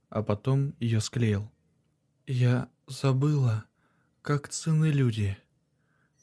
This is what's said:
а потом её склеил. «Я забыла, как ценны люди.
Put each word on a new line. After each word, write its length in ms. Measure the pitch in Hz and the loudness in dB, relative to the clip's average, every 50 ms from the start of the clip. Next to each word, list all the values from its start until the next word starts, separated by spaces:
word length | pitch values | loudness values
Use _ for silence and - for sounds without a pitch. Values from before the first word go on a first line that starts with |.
| _ _ | _ _
а 140 | - 107 107 | -6 -4 -2
потом 520 | - 104 104 - 135 135 139 139 143 - - | -2 -2 -2 0 0 0 0 0 -4 -4 -4
её 200 | 120 117 113 110 | -2 0 0 0
склеил. 520 | - - - 127 117 110 104 101 107 110 - _ _ _ _ _ _ _ _ _ _ _ _ _ _ | -2 -2 -2 0 0 0 0 -2 -4 -8 -14 _ _ _ _ _ _ _ _ _ _ _ _ _ _
«Я 420 | - 131 123 123 123 123 123 - - _ _ _ - | -6 0 2 2 2 2 2 -2 -6 _ _ _ -16
забыла, 800 | 131 - - 135 131 131 139 151 151 143 131 117 107 107 - - _ _ _ _ _ _ _ _ _ _ | -10 -2 0 0 2 2 2 2 2 2 2 2 0 0 -4 -10 _ _ _ _ _ _ _ _ _ _
как 280 | - - 147 139 - - | -4 -2 -2 -2 -2 -6
ценны 420 | - - - 160 156 156 156 156 | -10 -8 -2 0 0 2 2 2
люди. 460 | 147 139 131 123 107 110 104 98 98 - _ _ _ _ _ _ _ _ _ _ _ _ _ _ _ _ | 2 2 2 2 2 0 -2 -2 -2 -6 _ _ _ _ _ _ _ _ _ _ _ _ _ _ _ _